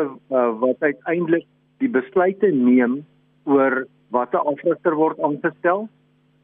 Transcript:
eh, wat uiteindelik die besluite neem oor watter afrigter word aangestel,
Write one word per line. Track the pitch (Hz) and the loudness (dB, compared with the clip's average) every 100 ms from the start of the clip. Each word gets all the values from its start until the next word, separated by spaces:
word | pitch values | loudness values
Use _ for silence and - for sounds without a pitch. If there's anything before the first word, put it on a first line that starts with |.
| 147 127 - | 0 -6 -4
eh, | 131 120 110 | 0 0 0
wat | 127 127 | -2 0
uiteindelik | 156 143 - 170 170 165 - _ _ - | -2 -4 -4 -4 0 -2 -4 _ _ -6
die | - | -2
besluite | 127 127 190 180 190 208 | -2 0 0 0 2 0
neem | 147 123 127 120 135 151 _ _ _ - | 2 4 4 2 -2 -10 _ _ _ 0
oor | 139 135 127 131 _ _ | 2 2 0 -6 _ _
watter | 123 123 180 | -4 -2 -2
afrigter | - - 175 156 180 156 | -2 -4 -2 -2 -2 0
word | 156 156 | 0 0
aangestel, | 160 147 170 160 175 185 220 _ _ _ _ _ | -4 -2 -6 -4 -2 -2 -4 _ _ _ _ _